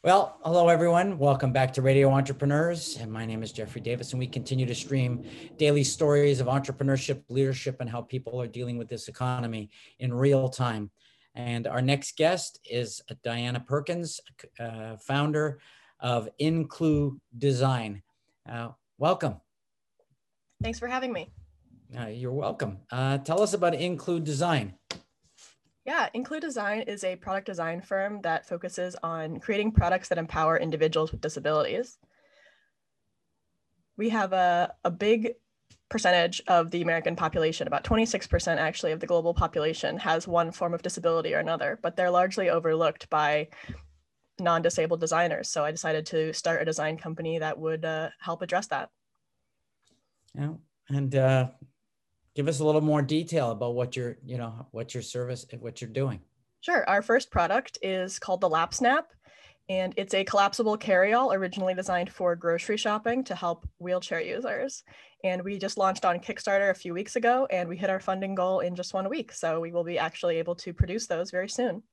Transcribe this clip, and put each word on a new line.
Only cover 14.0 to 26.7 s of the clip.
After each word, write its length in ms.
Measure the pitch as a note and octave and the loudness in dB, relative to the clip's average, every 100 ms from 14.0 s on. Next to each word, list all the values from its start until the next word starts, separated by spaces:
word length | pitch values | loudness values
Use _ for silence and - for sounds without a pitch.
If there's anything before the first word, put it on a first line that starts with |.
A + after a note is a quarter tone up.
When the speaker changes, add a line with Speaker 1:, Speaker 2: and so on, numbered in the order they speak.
| E3 - - _ - - | -6 -10 -16 _ -20 -12
Speaker 1:
uh, 380 | A#2 A2+ A2 G#2+ | -10 -10 -12 -14
founder 600 | - C#3 D3 D3+ D3+ C#3 - - _ _ | -2 2 2 2 -2 -4 -16 -20 _ _
of 300 | A#2+ A#2+ A2 - | -2 -2 -2 -2
Include 840 | D3+ E3 D#3 - D#3+ D3 C#3+ C3 _ A#2 | 0 2 -2 0 2 4 2 -2 _ -2
Design. 680 | C#3 B2+ C3+ B2+ A2 G2+ _ _ _ _ - | 0 2 2 2 -2 -10 _ _ _ _ -12
Uh, 260 | A#2 A#2 - _ _ | -10 -10 -14 _ _
welcome. 420 | D3 F#3 D3+ F2+ _ _ _ _ _ _ _ _ _ _ _ _ | 0 2 -2 -4 _ _ _ _ _ _ _ _ _ _ _ _
Speaker 2:
Thanks 160 | A3 A#3 | -6 -4
for 100 | A#3+ | -4
having 240 | B3+ B3+ | -4 -4
me. 200 | G3 D#3 - - _ _ - _ B2 | -6 -8 -18 -20 _ _ -20 _ -10
Speaker 1:
Uh, 100 | A2+ | -10
you're 220 | A#2 B2 | -6 -4
welcome. 460 | C3+ G#2 A3+ A#2 F#2+ _ | -2 -4 -4 -6 -6 _
Uh, 260 | B2 C3 C#3 | -2 0 0
tell 240 | C#3 E3+ | 0 2
us 140 | G#3+ F#3 | 2 4
about 180 | F3 | 2
Include 500 | D#3 F3 F3 - E3+ | 2 -2 -4 -2 -2
Design. 520 | D3+ C#3 F3 D3 G#2 - _ - _ _ _ _ - _ _ _ - | -2 0 2 2 -2 -12 _ -14 _ _ _ _ -20 _ _ _ -4
Speaker 2:
Yeah, 220 | D#4+ A3+ A#3 | -2 0 -4
Include 260 | C4 D#4 | -6 -6
Design 400 | D#4 A#3+ G3+ | -6 -4 -4